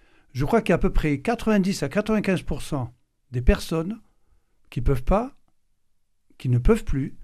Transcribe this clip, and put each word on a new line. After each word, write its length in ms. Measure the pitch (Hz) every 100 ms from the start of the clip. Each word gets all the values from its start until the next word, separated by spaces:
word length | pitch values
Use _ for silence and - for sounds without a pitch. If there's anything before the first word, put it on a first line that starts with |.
| _ _ _
Je 120 | 123 120
crois 160 | 226
qu'il 80 | 220
y 20 |
a 40 | 170
à 20 |
peu 120 | 196
près 280 | - 156 143
quatre-vingt-dix 640 | - 226 220 214 185 185
à 60 | 139
quatre-vingt-quinze 520 | 202 208 214 196 180
pour 200 | - 156
cent 320 | - 143 120 - _ _ _
des 120 | 123
personnes 580 | 123 196 - 160 165 233 - _ _ _ _ _ _
qui 100 | 135
peuvent 240 | 123 127
pas, 320 | - 196 262 - _ _ _ _ _ _ _ _ _ -
qui 100 | 127
ne 100 | 123
peuvent 260 | 123 226
plus, 300 | - 139 143 -